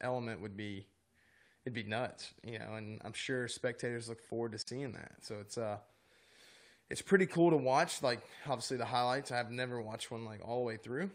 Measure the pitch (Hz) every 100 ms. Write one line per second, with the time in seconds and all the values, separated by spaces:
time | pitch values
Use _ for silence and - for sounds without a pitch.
0 | 127 127 117 92 104 98 104 98 - _
1 | _ _ _ _ _ _ 127 117 104 110
2 | 127 - - - 117 110 110 110 107 107
3 | - - - 127 120 - 123 117 123 120
4 | 113 110 - 117 117 107 - 127 135 -
5 | - - - 107 101 120 110 101 - _
6 | _ _ _ - - - - _ - 131
7 | - 196 185 170 170 156 127 139 175 -
8 | 135 120 - - 151 120 - 127 110 123
9 | 123 135 135 120 113 123 127 123 110 113
10 | - 113 113 104 - 123 120 110 113 131
11 | 190